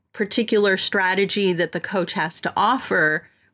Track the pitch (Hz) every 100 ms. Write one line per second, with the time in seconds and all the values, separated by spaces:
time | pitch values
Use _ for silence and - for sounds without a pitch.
0 | _ - 208 - 226 220 202 190 - 208
1 | 185 190 196 208 190 170 165 175 - 196
2 | 170 196 160 - - - 202 254 - 190
3 | 156 156 - _ _